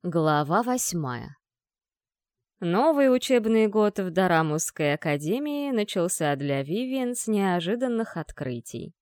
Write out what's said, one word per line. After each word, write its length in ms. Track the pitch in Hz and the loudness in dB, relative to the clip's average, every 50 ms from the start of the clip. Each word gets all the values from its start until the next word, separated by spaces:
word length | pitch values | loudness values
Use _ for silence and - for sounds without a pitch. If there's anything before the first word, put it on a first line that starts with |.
| - | -6
Глава 580 | 180 160 170 156 156 151 147 147 143 165 208 240 | 0 0 2 2 4 4 2 2 2 0 0 2
восьмая. 720 | 247 247 247 - - 175 170 147 127 123 117 117 - 143 _ _ _ _ _ _ _ _ _ _ _ _ _ _ _ _ _ _ _ _ _ _ _ _ _ | 0 -2 -2 -2 -4 -2 -4 -4 -4 -6 -8 -10 -14 -18 _ _ _ _ _ _ _ _ _ _ _ _ _ _ _ _ _ _ _ _ _ _ _ _ _
Новый 560 | 185 170 170 202 269 320 311 285 277 262 254 | -2 0 2 4 4 4 4 4 4 4 4
учебный 520 | 254 - - 262 240 214 226 226 220 220 | 2 2 2 2 2 4 4 4 4 4
год 320 | 214 202 214 214 208 202 - | 4 2 2 2 2 0 -2
в 120 | 190 185 | -6 -2
Дарамусской 840 | 160 180 190 180 170 160 160 156 151 160 - - _ - 156 147 143 | 0 2 2 4 4 4 2 2 0 -2 -2 -6 _ -2 0 0 0
академии 760 | 156 - 160 147 147 147 156 208 262 294 302 285 285 285 285 | 0 0 -2 -2 -2 -2 -2 -2 -2 -2 -4 -4 -4 -4 -2
начался 640 | 262 220 208 220 - 196 170 160 - - 165 147 143 | 0 -2 -2 -2 -2 -2 -2 -2 -2 -2 0 0 0
для 260 | 139 143 143 139 139 | 0 -2 -2 -2 -2
Вивиан 540 | 139 143 170 220 254 254 262 269 254 247 247 | -2 -2 -4 -4 -2 -2 -2 -2 -2 -4 -4
с 120 | - - | -4 -2
неожиданных 920 | 226 214 202 196 190 180 175 165 175 220 240 254 254 233 226 226 - - | 0 0 2 2 2 2 0 0 -2 -2 0 0 -2 0 -2 -4 -4 -6
открытий. 760 | 170 156 - - - 147 131 123 117 - - - - - 165 _ _ | -10 -10 -10 -10 -8 -6 -6 -6 -8 -10 -10 -12 -12 -12 -12 _ _